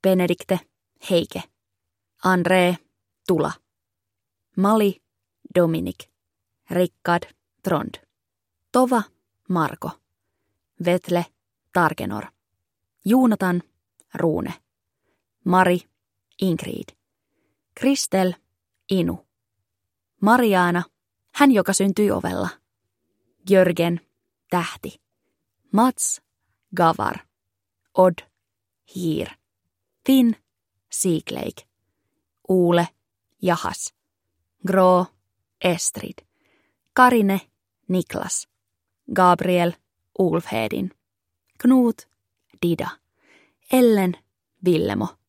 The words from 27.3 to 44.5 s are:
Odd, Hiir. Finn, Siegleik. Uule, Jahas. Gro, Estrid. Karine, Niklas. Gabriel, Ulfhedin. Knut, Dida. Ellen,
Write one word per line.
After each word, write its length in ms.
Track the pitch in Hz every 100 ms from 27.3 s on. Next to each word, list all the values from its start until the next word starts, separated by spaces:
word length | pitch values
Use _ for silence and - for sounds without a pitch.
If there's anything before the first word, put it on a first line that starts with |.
| _ _ _ _ _ _ -
Odd, 220 | 185 170 _ _ _ _ _ _ _ 185
Hiir. 340 | 170 147 - - _ _ _ _ _ _ -
Finn, 300 | 269 240 220 _ _ _ _ _
Siegleik. 640 | - 190 160 - - - - _ _ _ _ _ _ _ _ -
Uule, 380 | 185 175 170 170 _ _ _ _ _
Jahas. 520 | 180 170 - - - _ _ _ _ _ _ _ 180
Gro, 380 | 190 185 180 180 _ _ _ _ _
Estrid. 600 | 185 170 - - - - _ _ _ _ _ _ _
Karine, 480 | - 254 240 196 190 - _ _ _ -
Niklas. 600 | 185 - - 185 - - _ _ _ _ _ - -
Gabriel, 560 | 180 175 180 180 175 175 _ _ _ -
Ulfhedin. 720 | 185 165 - 113 110 - 190 _ _ _ _ _ _ _
Knut, 520 | 254 262 240 - - _ _ _ _ _ 175
Dida. 240 | 165 - - _ _ _ _ _ _ _
Ellen, 420 | 262 240 214 185 175 _ _ _